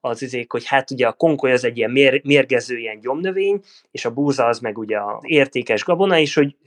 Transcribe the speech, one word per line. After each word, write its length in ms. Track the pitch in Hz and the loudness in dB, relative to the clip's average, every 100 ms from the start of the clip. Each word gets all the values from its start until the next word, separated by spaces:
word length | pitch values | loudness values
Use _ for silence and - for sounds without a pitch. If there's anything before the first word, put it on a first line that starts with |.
az 200 | 127 117 | -8 -6
izék, 300 | 127 123 120 | -6 -8 -6
hogy 140 | 120 - | -8 0
hát 260 | 139 131 | 0 0
ugye 160 | 127 117 | 0 0
a 60 | |
konkoly 380 | - 165 143 135 | 2 2 2 2
az 120 | 123 | 2
egy 140 | 123 117 | 0 -2
ilyen 140 | 113 | 0
mér-, 300 | 131 139 131 | 4 4 2
mérgező 540 | 139 143 131 123 113 120 | 2 2 4 0 -2 -8
ilyen 220 | 113 107 | -10 -8
gyomnövény, 600 | 120 147 185 190 196 202 - _ _ | -6 -4 -4 -2 -2 -2 -6 _ _
és 140 | - 120 | -8 -6
a 60 | |
búza 340 | 120 143 131 117 | -2 0 2 0
az 140 | 117 | 0
meg 180 | 120 107 | -4 -6
ugye 220 | 107 104 | -4 -4
az 220 | 104 113 | -4 -8
értékes 600 | - 151 135 127 120 107 | 0 2 2 0 -2 -2
gabona, 340 | - 175 196 165 | 0 0 2 2
és 160 | 147 | 2
hogy 220 | 156 143 - | 2 0 -2